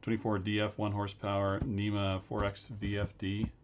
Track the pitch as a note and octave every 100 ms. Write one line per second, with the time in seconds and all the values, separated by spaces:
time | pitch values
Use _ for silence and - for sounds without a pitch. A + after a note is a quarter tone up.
0 | - A2+ A2 G#2 G2 G#2 G#2 - G#2 G2+
1 | G2+ G2 G2+ G2+ G2 G2 C3+ G2+ G#2 G#2
2 | G2 F#2+ - A2 G2+ G2+ - G#2 G#2 G2+
3 | G2+ - F#2+ G2+ A2 -